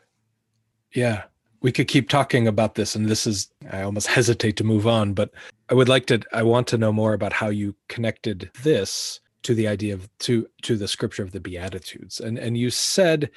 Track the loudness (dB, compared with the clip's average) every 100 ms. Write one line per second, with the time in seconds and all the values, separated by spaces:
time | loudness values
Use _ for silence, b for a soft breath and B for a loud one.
0 | B _ _ _ _ _ _ _ _ -2
1 | 0 -2 -8 _ _ _ 0 0 2 2
2 | 4 2 2 2 4 2 2 0 -4 -2
3 | 0 0 0 -2 -6 _ -12 -8 -6 -4
4 | 0 2 2 2 0 0 2 2 2 2
5 | 2 -2 -4 B B -12 2 4 6 4
6 | 4 0 0 0 4 2 2 0 2 2
7 | 0 0 -2 -2 -2 -2 -4 -8 -12 -6
8 | -4 -4 -6 -6 -10 -4 0 0 0 -6
9 | -8 -12 _ _ -2 0 0 -2 -4 -6
10 | -10 -6 0 0 -2 _ -4 -2 -4 -4
11 | -6 -6 -8 -10 -10 -10 -8 -10 -12 -16
12 | -14 -10 -8 -6 -4 0 0 0 0 4
13 | 4 2 -2